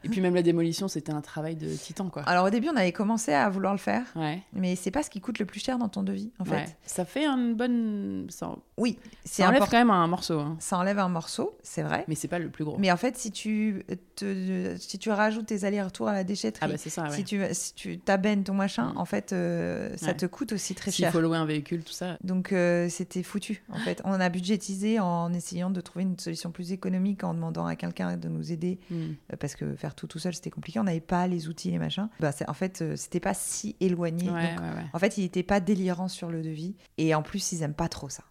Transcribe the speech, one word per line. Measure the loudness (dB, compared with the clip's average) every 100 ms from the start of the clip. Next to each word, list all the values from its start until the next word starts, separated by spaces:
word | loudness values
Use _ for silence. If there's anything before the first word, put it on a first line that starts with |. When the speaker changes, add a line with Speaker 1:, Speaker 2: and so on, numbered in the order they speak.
| -2
Speaker 1:
Et |
puis | 2
même | 4 6
la |
démolition, | 6 4 2 0 -2
c'était | -4 -4
un | -4
travail | -4 -6 -6 -4
de | -4
titan, | -6 -8 -6 -6
quoi. | -2
Speaker 2:
Alors, | 4 6 6
au |
début, | 4 2
on | 4
avait | 4
commencé | 2 0 2 4
à | 4 4
vouloir | 4 0
le | 0
faire, | 0 0 -2 -2
Speaker 1:
Ouais. | -2 -2 -6
Speaker 2:
mais | -2 0 0
c'est | 0
pas | -2
ce | -4
qui | -6
coûte | -6 -4
le | -4
plus | -4
cher | -2 0
dans | -2
ton | -2
devis, | -2 -2 -6 -6
en | -2
fait. | 0
Speaker 1:
Ouais. | -2 -10 -6
Ça | -4
fait | -2 0 2
une | 2 2 2
bonne... | 2 2 0 -2 -4 -4 -6
Ça, | -6 -8 -8 _ 0
Speaker 2:
Oui, | 0 0 -10 -18 -8
c'est | 4
Speaker 1:
ça | 8
enlève | 8
Speaker 2:
import-, | 8
Speaker 1:
quand | 8
même | 8
un | 8 6
morceau, | 2 0 0
hein. | 0 -4
Speaker 2:
ça | -2 0
enlève | 2 2
un | 2
morceau, | 0 -4 -4 -4 -6
c'est | -8 -4
vrai. | 0 -2 0
Speaker 1:
Mais | -4
c'est | -2
pas | -4
le | -4
plus | -6
gros. | -6 2
Speaker 2:
Mais | 4
en | 4
fait, | 2 -2
si | -8
tu, | -6 -2 0 0 -2 -6
euh, | -10 -10 -8
te... | -4 -2 0 0 -2 -6
si | -8 -6
tu | 0
rajoutes | 4 4 2 -2
tes | 0 2
allers-retours | 0 -2 -2 0
à |
la | 0
déchetterie, | 0 0 -2 0
Speaker 1:
Ah | -2
bah, | -2
c'est | -4
ça, | -4 -2
Speaker 2:
si | -2
Speaker 1:
ouais. |
Speaker 2:
tu, | -2 0 0
si | -2 -4
tu | -8 -8 -4
t'abènes | 2 4 4 2
ton | 2
machin, | 0 0 0 -2
Speaker 1:
Mm. | -2
Speaker 2:
en | -2
fait, | -2 0
euh, | 0 0 0 0 -2 -4 -2
ça | -2
Speaker 1:
Ouais. | 0
Speaker 2:
te | -2
coûte | -2 -4
aussi | -2 -4 -4
très | -4
Speaker 1:
S'il | 2 4
Speaker 2:
cher. |
Speaker 1:
faut | 4
louer | 4 2
un | 2
véhicule, | 0 -2 -6
tout | -4
ça. | -8 -6 -6
Speaker 2:
Donc, | -2 -2 2
euh, | 4 6 4 2
c'était | -2 -4 -4
foutu, | -4 -6 -4 -8 -6
en | -4
fait. | -2 -2 0
On | 2
a | 2
budgétisé | 0 0 0 0 -2 2 2
en | 2 2 0
essayant | -2 -4 -4 -2
de | -2
trouver | -4 -2
une | -2 -2
solution | -4 -6 -6
plus | -8 -6
économique, | -4 0 2 0 0
en | -2
demandant | -2 -2 -2 -2
à | -2
quelqu'un | -6 -4 -4 -2
de | -4
nous | -4 -4
aider, | -4 -2 -4 -6
Speaker 1:
Mm. | -6 -4 -8 -10
Speaker 2:
euh, | -8
parce | -6 -4
que | -6 -4
faire | -8 -8
tout | -12
tout | -6
seul, | -6 -6
c'était | -10
compliqué. | -10 -6 -2
On |
n'avait | 0 0
pas | 0 0 2
les | 0 -4
outils, | -6 -2
les | -2
machins. | -2 -2 -6 -2
Bah, | -2
c'est, | -2 -6
en |
fait, | -2 -4 -2
euh, | -4 -4
c'était | -4 -2
pas | 0
si | -2 -4 -4 -6 0
éloigné. | 2 2 0 0 0
Speaker 1:
Ouais, | 0 0 0
Speaker 2:
Donc, |
Speaker 1:
ouais, | -4 -6
ouais. | -6
Speaker 2:
en | 0
fait, | 2 2
il |
était | 0 0
pas | 2 2
délirant | 4 2 2 -2 -4
sur | -6 -6
le | -4
devis. | -4 -6 -8 -8 -12 0
Et | 4 4
en |
plus, | 2 -4 -2
ils | -2
aiment | -2
pas | 0 -2
trop | -2 -10
ça. | -12 -16